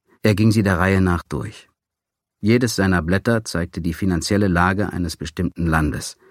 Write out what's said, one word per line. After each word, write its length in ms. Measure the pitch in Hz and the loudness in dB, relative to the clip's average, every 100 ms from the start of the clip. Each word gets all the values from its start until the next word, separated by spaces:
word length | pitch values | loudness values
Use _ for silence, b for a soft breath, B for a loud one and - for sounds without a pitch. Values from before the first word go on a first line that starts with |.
| _ b | _ b
Er 100 | 110 | 0
ging 180 | 104 110 | 2 4
sie 120 | 110 | 2
der 160 | 101 85 | 2 2
Reihe 220 | 95 95 | 2 4
nach 200 | 92 85 | 2 0
durch. 480 | - 69 104 - - _ _ _ _ _ _ _ | -2 -8 -8 -12 -20 _ _ _ _ _ _ _
Jedes 360 | 101 120 123 - | 2 2 2 0
seiner 280 | 98 90 | 0 2
Blätter 420 | 80 95 - 113 110 | 0 -2 0 -2 -2
zeigte 340 | 85 82 90 | -6 -6 -6
die 140 | 85 | -6
finanzielle 540 | 85 95 87 - 104 101 | -4 -2 -2 0 0 2
Lage 440 | 87 90 98 98 | 2 2 0 -4
eines 260 | 92 87 - | -4 -6 -6
bestimmten 500 | 82 - 87 - 85 | -10 -6 -6 -2 0
Landes. 500 | 80 76 69 - - b | 0 0 -4 -10 -14 b